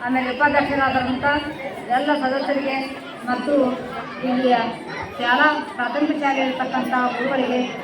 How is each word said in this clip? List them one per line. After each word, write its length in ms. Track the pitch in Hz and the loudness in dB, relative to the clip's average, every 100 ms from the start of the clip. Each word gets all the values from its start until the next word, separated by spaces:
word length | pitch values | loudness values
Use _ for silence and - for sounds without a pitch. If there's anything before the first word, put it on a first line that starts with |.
| 240 | 0
ಆಮೇಲೆ 240 | 262 254 254 | 0 0 2
ಉಪಾಧ್ಯಕ್ಷರಾದಂಥ 880 | 294 277 285 277 269 262 247 262 285 294 294 - - - - 247 | 4 4 2 2 2 2 0 0 2 2 -2 -8 -10 -10 0 0
ಎಲ್ಲ 120 | 285 294 | 2 2
ಸದಸ್ಯರಿಗೆ 560 | 262 269 269 277 269 269 262 - - - 240 | 2 0 0 0 0 -2 -4 -8 -12 -10 -4
ಮತ್ತು 240 | 247 285 285 254 254 - - 240 - 254 | -2 2 2 2 0 -6 -8 -10 -6 -2
ಇಲ್ಲಿಯ 280 | 254 262 240 226 - - - - - | 2 4 4 2 -6 -10 -10 -10 -4
ಶಾಲಾ 300 | 240 254 302 302 - - | 0 4 4 4 -6 -4
ಪ್ರಾಥಮಿಕ 360 | 240 269 302 320 | -4 0 0 0
ಶಾಲೆಯಲ್ಲಿರ್ತಕ್ಕಂಥ 720 | 269 269 262 247 262 262 247 247 247 247 | 0 0 0 -2 -2 -2 0 0 0 0
ಗುರುಗಳಿಗೆ 440 | 262 269 247 247 247 - | -2 0 0 0 -2 -6